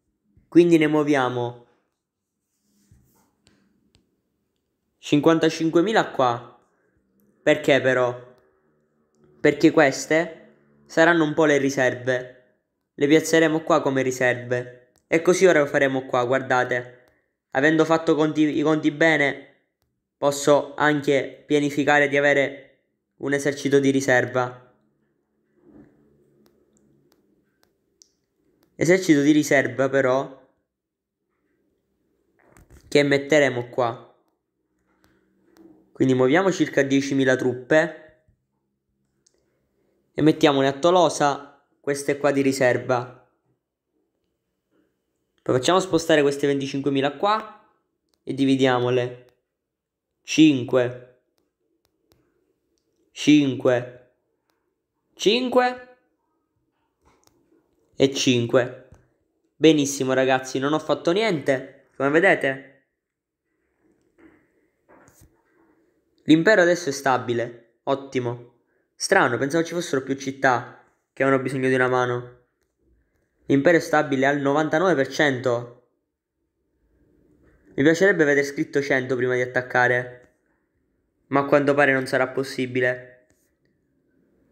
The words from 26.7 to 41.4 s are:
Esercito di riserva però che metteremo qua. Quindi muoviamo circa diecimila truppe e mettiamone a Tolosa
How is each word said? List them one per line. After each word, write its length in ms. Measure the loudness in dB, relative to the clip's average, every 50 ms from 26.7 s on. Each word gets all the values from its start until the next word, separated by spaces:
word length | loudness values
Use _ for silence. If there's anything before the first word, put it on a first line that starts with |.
| _ _ _ _ _ _ _ _ _ _ _ _ _ _ _ _ _ _ _ _ _ _ _ _ _ _ -20 _ _ _ _ _ _ _ _ _ _ _ _ _ _
Esercito 480 | -4 0 2 2 2 4 2 2 4
di 80 | 4 4
riserva 580 | 2 2 2 2 0 0 0 -2 -2 -4 -4 -2
però 580 | 0 0 0 0 0 -2 -4 -8 -14 -20 _ _ _ _ _ _ _ _ _ _ _ _ _ _ _ _ _ _ _ _ _ _ _ _ _ _ _ _ _ _ _ _ _ _ _ _ _ _ _ _ _ _ _ -20 -20 _ -20 -20 _ 0
che 140 | 2 2 4
metteremo 640 | 4 2 0 2 2 4 4 4 2 0 -4 -8 -6
qua. 460 | -4 -4 -2 -2 -4 -8 -16 -20 _ _ _ _ _ _ _ _ _ _ _ _ _ _ _ _ _ _ _ _ _ _ _ _ _ _ _ _ _ _ -20 -20 _ _ _ _
Quindi 220 | _ -2 0 0 2
muoviamo 360 | 2 2 2 2 2 2 0
circa 320 | 0 -2 -4 -2 0 -2
diecimila 540 | 0 0 0 -2 0 0 -2 0 0 0 0
truppe 880 | 0 0 -4 -4 -6 -4 0 0 0 0 0 -6 -14 -20 -20 _ _ _ _ _ _ _ _ _ _ _ _ _ _ _ _ _ _ _ _ _ _ _ _ _ _ _ _ _ _ _ _ _ _ _ _ _ _ _ _
e 100 | -4 2
mettiamone 440 | 2 2 2 4 2 2 2 2 0
a 60 | 0
Tolosa 920 | -2 0 0 2 4 4 4 2 2 0 0 0 -2 -4